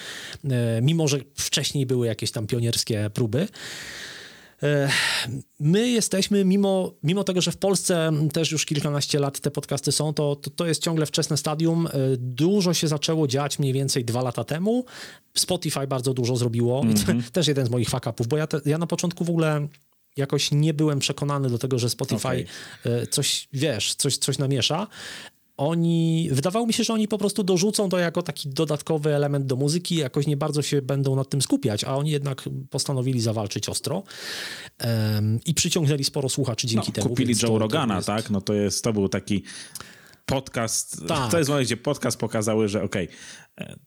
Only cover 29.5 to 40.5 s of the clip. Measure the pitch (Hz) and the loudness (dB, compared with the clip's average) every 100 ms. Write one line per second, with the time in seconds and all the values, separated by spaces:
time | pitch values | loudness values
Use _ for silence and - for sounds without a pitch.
29.5 | 127 143 170 175 170 135 147 143 143 156 | 0 2 0 0 -2 0 0 0 2 0
30.5 | 147 139 147 131 139 139 135 135 143 127 | -2 0 0 0 0 2 0 0 -2 0
31.5 | 277 185 104 - 135 147 147 139 135 - | 2 2 0 -2 -2 0 0 -2 -6 -6
32.5 | 135 135 135 - 135 123 127 113 107 104 | -8 -6 -4 -2 0 0 0 0 0 -2
33.5 | - - - - 156 202 - - - - | -4 -4 -4 -4 -4 -6 -12 -12 -10 -10
34.5 | - - - - 113 107 107 107 113 - | -12 -16 -6 -2 0 2 2 2 0 0
35.5 | 165 175 185 147 147 135 - 135 - 131 | 0 0 2 2 2 0 -2 -2 0 -2
36.5 | 113 123 110 - - 104 120 123 113 113 | -2 0 0 0 0 0 2 2 2 2
37.5 | 110 110 151 131 95 87 104 107 101 92 | 2 2 2 0 0 0 -2 0 -2 0
38.5 | 104 104 - 120 104 95 104 - 101 - | 2 2 0 0 2 2 0 -2 -4 -4
39.5 | - - - - - - - - 135 123 | -14 -16 -16 -18 -20 -20 -14 -4 -4 -2